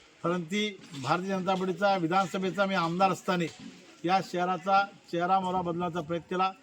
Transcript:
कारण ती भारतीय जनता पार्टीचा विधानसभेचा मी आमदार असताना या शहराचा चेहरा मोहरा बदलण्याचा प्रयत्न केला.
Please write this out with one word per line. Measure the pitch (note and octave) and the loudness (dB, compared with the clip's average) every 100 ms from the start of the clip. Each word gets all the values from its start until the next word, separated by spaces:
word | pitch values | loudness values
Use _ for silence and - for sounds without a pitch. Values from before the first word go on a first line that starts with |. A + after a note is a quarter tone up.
| - - | -20 -8
कारण | E3+ F3+ | -4 -2
ती | D#3+ G#3 G#3 F#3+ - C#3 | -2 -2 -2 -4 -14 -6
भारतीय | C3 F3 F#3+ | 0 0 0
जनता | G3 F3+ F#3 | -2 0 0
पार्टीचा | F#3 E3+ G3+ G3 | 0 0 2 2
विधानसभेचा | D#3+ F#3 F#3+ G3 F#3+ E3+ G3 | 2 2 0 -2 -2 0 0
मी | F#3+ | 0
आमदार | E3 F3 F#3+ | 0 2 2
असताना | F3 - F3+ D#3+ - - - - - E3 | 2 -2 -2 -2 -6 -18 -20 -20 -6 0
या | F#3+ F3 | 2 2
शहराचा | F3 F3+ F3+ F#3 G3 G3 - - | -2 0 -2 2 4 2 -4 -8
चेहरा | E3+ F3 F#3+ | -2 2 2
मोहरा | F3+ F3+ | 2 0
बदलण्याचा | F3 E3+ F3 E3+ | 0 -2 -2 -4
प्रयत्न | D3+ E3+ E3 F#3 | -4 -6 -4 0
केला. | F#3+ F#3+ | 0 -2